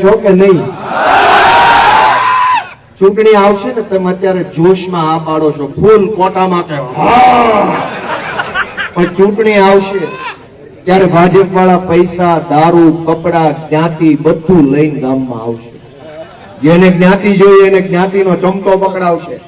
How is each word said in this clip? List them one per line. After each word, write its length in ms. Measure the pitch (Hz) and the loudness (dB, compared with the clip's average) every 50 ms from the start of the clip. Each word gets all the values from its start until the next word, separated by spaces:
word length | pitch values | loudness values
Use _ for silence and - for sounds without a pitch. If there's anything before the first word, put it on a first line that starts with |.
છો 100 | 185 196 220 220 214 | 2 2 2 2 2
કે 80 | 202 185 185 | 2 2 4
નહીં? 200 | 196 196 180 139 - - - - - - - - - - - - - - - - - - - - - - - - - 906 880 880 880 880 988 1017 1017 1017 1017 1017 988 1017 1017 880 762 - - - _ _ _ - | 4 4 2 2 0 -4 -10 -10 -10 -8 -6 -2 0 0 2 2 2 2 2 2 2 2 2 4 4 4 4 4 2 2 2 2 2 2 0 0 -2 -2 -2 0 0 0 -2 -2 -4 -8 -16 -20 _ _ _ 0
ચૂંટણી 380 | 190 202 208 220 220 220 214 | 0 2 2 2 4 4 4
આવશે 340 | 202 196 208 202 202 247 254 - | 4 4 2 0 -2 -4 -6 -6
ને, 60 | 226 214 | -8 -6
તમે 240 | - 190 190 185 180 | -4 -4 -2 -2 -4
અત્યારે 320 | 185 185 190 190 185 180 165 - - | -4 -2 -2 -2 -2 -2 -6 -6 -4
જોશમાં 500 | 160 165 185 190 180 - 185 180 170 156 160 | 0 2 2 2 0 -2 -6 -6 -4 -2 -2
આ 80 | 160 165 160 156 | -2 -4 -4 -4
પાડો 200 | 156 156 156 151 | -4 -2 -2 -2
છો, 120 | 143 143 143 131 - | -2 -4 -8 -8 -4
ફૂલ 280 | - - 214 220 202 190 160 143 175 | 0 2 4 4 4 2 -2 -2 -2
કોટામાં 460 | 185 185 185 185 185 185 185 175 165 | -2 -2 -2 -2 -2 -2 -2 -4 -4
કે 120 | 165 151 139 143 135 | -6 -8 -8 -8 -8
હા. 760 | - 151 160 208 233 247 254 247 247 240 233 226 214 202 - 175 - - - - - - - - - - - - - 349 - - 370 381 - - - - - 170 | -6 -2 0 2 2 4 4 4 4 2 2 2 0 0 -2 -2 -4 -6 -6 -8 -10 -10 -10 -10 -10 -8 -10 -8 -8 -8 -8 -8 -8 -8 -8 -8 -10 -12 -12 -6
પણ 200 | - 180 180 180 180 | -4 -2 -2 -2 0
ચૂંટણી 400 | 190 196 214 202 220 214 214 208 196 | 0 0 0 0 0 0 0 2 2
આવશે 420 | 196 196 196 196 190 196 202 185 156 139 - - - 466 - - - - - - - - - - - | 4 4 2 2 0 -2 -4 -6 -6 -8 -10 -12 -12 -14 -14 -16 -20 -20 -20 -20 -20 -20 -20 -8 -2
ત્યારે 220 | 180 185 190 185 165 151 | 0 2 2 2 2 2
ભાજપ 360 | 170 175 180 180 196 185 - 185 | 2 2 4 4 2 2 2 0
વાળા 240 | 185 185 185 180 180 185 170 | 0 2 2 2 0 0 0
પૈસા, 480 | 170 175 180 - 180 180 180 175 165 160 - 151 | 0 -2 -2 -2 -4 -2 -2 0 0 -2 -2 -2
દારૂ, 400 | 143 151 160 170 175 170 165 160 156 165 - 160 | 0 2 2 4 4 4 4 4 2 0 -2 -4
કપડા, 420 | 165 165 - 175 170 160 156 151 151 - | -4 -4 -2 -2 -2 0 0 -2 -2 -6
જ્ઞાતિ 460 | - - 151 156 165 165 160 - 165 156 151 - | -6 -4 -2 -2 -2 -2 -2 0 0 0 0 0
બધું 420 | 151 160 175 165 - - 185 160 139 135 | 0 0 -2 0 0 2 2 4 4 2
લઈને 260 | 139 147 156 151 135 127 | 2 0 0 -2 -2 -4
ગામમાં 420 | 127 131 131 131 131 123 120 113 | -4 -4 -4 -4 -4 -6 -8 -8
આવશે. 280 | 113 117 117 117 117 117 - - - - - - - 156 - 160 - - - - - - - - | -8 -8 -10 -10 -14 -18 -20 -20 -20 -20 -20 -20 -20 -20 -18 -18 -18 -20 -20 -20 -20 -20 -8 -2
જેને 260 | 131 156 170 180 185 180 | 0 2 4 4 4 4
જ્ઞાતિ 460 | 180 165 180 180 196 196 202 202 196 175 | 2 2 2 2 2 2 0 0 2 4
જોઈએ 260 | 196 202 196 196 190 | 4 6 6 6 4
એને 140 | 190 196 185 | 4 2 0
જ્ઞાતિનો 500 | 185 165 170 175 185 196 190 196 190 185 175 | 0 -2 -2 -2 -2 0 0 0 0 0 0
ચમચો 420 | - 185 180 190 196 - 202 190 190 | 0 -2 -2 -2 -2 -2 0 0 0
પકડાવશે 580 | 190 185 185 185 180 175 170 160 - - 165 - - | 0 -2 -4 -4 -2 -2 -2 -4 -6 -10 -16 -16 -18